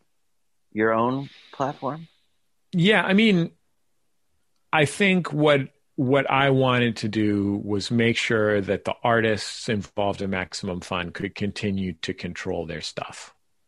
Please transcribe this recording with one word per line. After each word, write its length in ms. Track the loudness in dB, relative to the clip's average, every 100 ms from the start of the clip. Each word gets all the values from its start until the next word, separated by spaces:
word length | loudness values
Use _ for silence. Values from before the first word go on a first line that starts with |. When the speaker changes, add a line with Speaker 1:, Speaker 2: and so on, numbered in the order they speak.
| _ _ _ _ _ _ _
Speaker 1:
your 200 | -2 2
own 360 | 2 0 -2 -8 -16 -14
platform? 540 | -6 -6 -6 -8 -10 -14 _ _ _ _ _ _
Speaker 2:
Yeah, 300 | 2 4 4
I 120 | 4
mean, 380 | 4 6 4 0 -6 _ _ _ _ _ _ _ _ _ _ _
I 120 | 0
think 480 | 2 2 2 2 0
what, 360 | 2 4 4 0 _ _ -2
what 340 | 2 2 2
I 200 | 2 4
wanted 460 | 4 4 4 2 0
to 100 | -2
do 520 | 0 2 2 0 -2
was 260 | -2 -4 0
make 260 | 2 2 0
sure 440 | 0 0 2 0
that 240 | 0 -4
the 100 | -4 -2
artists 680 | 0 2 2 0 -6 -10 -6
involved 540 | -6 -4 -4 -2 -2
in 80 | -4
Maximum 500 | -4 -6 -8 -8 -8
Fun 300 | -6 -6 -6
could 240 | -8 -8
continue 600 | -6 -6 -4 -4 -4 -6 -6
to 100 | -10
control 540 | -8 -10 -8 -6 -6 -6
their 160 | -10
stuff. 520 | -10 -10 -12 -14 -20 _ _ _